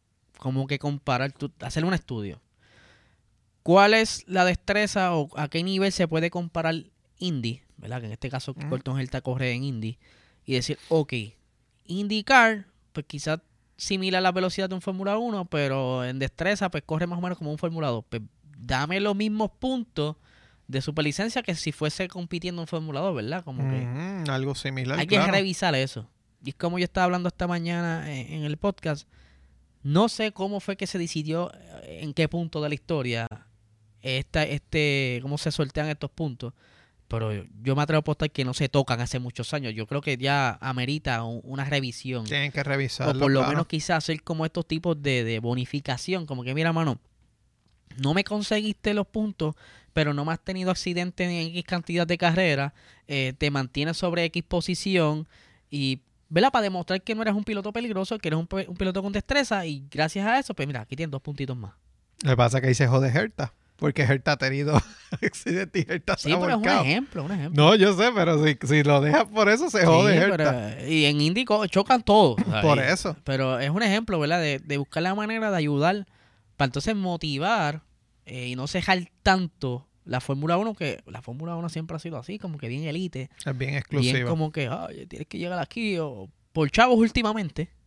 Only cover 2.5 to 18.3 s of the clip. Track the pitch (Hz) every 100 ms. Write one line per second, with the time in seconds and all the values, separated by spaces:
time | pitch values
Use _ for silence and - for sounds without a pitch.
2.5 | _ _ _ _ _ _ _ _ _ _
3.5 | _ - 185 202 220 220 - - 185 180
4.5 | 180 - 202 208 202 180 165 147 - 147
5.5 | 165 185 190 196 185 165 160 170 175 170
6.5 | 170 160 165 - _ _ - 180 143 113
7.5 | 123 _ - 107 127 110 107 131 135 139
8.5 | 143 143 127 131 135 127 131 135 127 127
9.5 | 120 139 117 110 - _ _ _ _ -
10.5 | 127 120 147 - 160 143 123 104 - _
11.5 | _ _ _ - 185 208 214 202 262 226
12.5 | 214 - _ _ 156 - 143 156 160 _
13.5 | _ _ - - 190 190 185 185 180 185
14.5 | 196 190 185 196 185 196 214 240 202 175
15.5 | 151 139 135 127 127 123 131 135 - 175
16.5 | 208 185 151 - 156 175 175 180 180 147
17.5 | 151 170 165 143 113 - 117 104